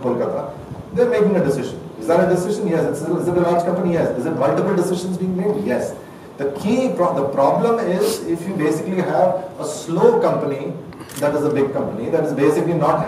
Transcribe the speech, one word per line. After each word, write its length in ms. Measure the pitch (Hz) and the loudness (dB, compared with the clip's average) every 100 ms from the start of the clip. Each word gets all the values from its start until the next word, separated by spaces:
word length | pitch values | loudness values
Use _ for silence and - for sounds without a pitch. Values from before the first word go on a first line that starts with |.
| 123 | -2
Kolkata. 400 | 117 - - - - - - - - | -2 -2 -4 -6 -12 -14 -14 -4 2
They're 160 | 247 | 4
making 220 | 220 190 185 | 4 4 4
a 80 | |
decision. 340 | 143 - 120 - - - | 2 0 -4 -10 -12 -6
Is 80 | 165 | 2
that 160 | 175 180 | 4 4
a 80 | |
decision? 340 | 175 202 202 185 | 2 0 -2 0
Yes. 120 | 160 147 | 0 0
It's, 120 | - | -2
is 260 | 165 175 175 | -2 -2 0
it 100 | 175 | 2
a 40 | |
large 220 | 175 175 180 | 2 2 0
company? 240 | 175 180 | 0 0
Yes. 240 | 165 - 123 | 0 0 -2
Is 80 | 156 | -2
it 100 | - | 0
multiple 320 | - - 190 180 | 0 2 0 0
decisions 360 | - 180 185 175 | 0 -2 -4 -4
being 120 | 185 180 | -2 0
made? 260 | 208 202 240 | 0 0 -2
Yes. 220 | - - - - - - - | -2 -4 -8 -14 -18 -16 -6
The 140 | 143 139 | -6 -2
key, 320 | 196 254 254 - | 0 2 2 0
pro-, 180 | 175 139 | 0 0
the 120 | 139 139 | 0 2
problem 440 | 139 - 233 226 | 2 4 2 2
is 460 | 180 185 208 - 165 165 | 0 0 0 0 -2 -4
if 120 | 190 | -4
you 80 | 175 | -2
basically 460 | 151 - 185 185 | 0 0 -2 -2
have 420 | 151 151 139 - - - | 0 2 2 2 -6 -8
a 60 | - | -8
slow 540 | - 160 175 233 - | -8 -4 4 4 6
company 520 | - 147 143 139 170 - - - - - | 2 0 -2 -4 -6 -8 -12 -16 -14 -2
that 160 | 143 147 | 0 2
is 80 | 147 | 2
a 0 | |
big 240 | 147 139 | 2 0
company, 360 | - - - 120 160 | 0 -4 -4 0 0
that 80 | 151 | 2
is 40 | |
basically 400 | 139 151 160 165 | 2 4 4 2
not 320 | 160 156 156 | 2 2 2